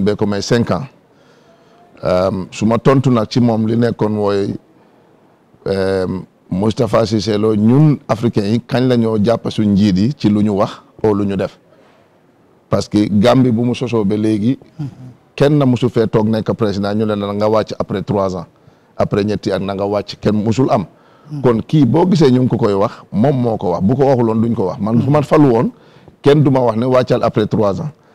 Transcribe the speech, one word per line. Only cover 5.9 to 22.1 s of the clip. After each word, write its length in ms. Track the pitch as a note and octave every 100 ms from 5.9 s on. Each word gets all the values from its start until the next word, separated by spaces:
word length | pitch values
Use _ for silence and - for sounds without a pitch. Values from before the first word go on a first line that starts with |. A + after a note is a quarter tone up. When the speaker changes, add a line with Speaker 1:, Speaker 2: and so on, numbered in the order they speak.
| F#2+ F#2 F#2 - _ _
Speaker 1:
Moustapha 540 | F2+ A2 - A2+ A2+ A2
Cissé 320 | A2 G2 G#2
Lo, 160 | A2 G#2+
ñun 440 | G#2+ C3 D#3 C#3 -
africains 400 | A2 A#2 A2+ G2+
yi 80 | A#2
kañ 280 | - B2 B2+
la 80 | B2
ñoo 200 | A2+ A2
jàpp 260 | G#2 A2+ -
suñ 180 | - G#2+
njiit 240 | G2 G#2 F#2
yi 160 | A2 D3+
ci 120 | G#2
lu 120 | G#2
ñu 100 | G#2 G2
wax 240 | G#2+ - - -
oo 100 | A2
lu 100 | G2+ G2+
ñu 100 | G2
def. 220 | F#2+ - _ _ _ _ _ _ _ _ _ _ _
Parce 180 | G#2 -
que 200 | G#2 G#2
Gambie 420 | G#2 A#2 B2+ B2+
bu 120 | A2 B2
mu 100 | A#2
sosoo 280 | B2 A2+ G2
ba 100 | G#2+
léegi, 420 | A2 A2 G#2+ C3+ - -
Speaker 2:
Mhm. 80 | C#3+ - B2+ - _ -
Speaker 1:
kenn 220 | C#3 D3+
na 80 | C3+
musu 240 | B2 A#2+
fee 180 | - A2
toog 200 | A#2 G#2+
nekk 260 | A2 G#2
président, 400 | G#2 G#2+ G2 G2+ G#2+
ñu 100 | A2
ne 100 | G#2
la 180 | G2+
nga 140 | G2+ G#2+
wàcc 240 | G#2+ G#2 -
après 220 | - G2+
trois 320 | F2+ G2+ F#2+ F#2
ans, 100 | D#2+ _ _ _ _ -
après 260 | - G#2 G#2
ñetti 260 | G#2 G#2+
at 80 | F#2+
na 140 | G2 G2
nga 100 | G2+
wàcc, 320 | G#2 G2+ -
kenn 140 | - G#2+
musul 260 | G#2 A2+ C3+
am. 140 | C3 E2+ _ _ _ -
Speaker 2:
Mhm. 100 | D3
Speaker 1:
Kon 200 | B2+ A2+
kii 240 | - D#3+ C3
boo 200 | D3+
gisee 220 | F#3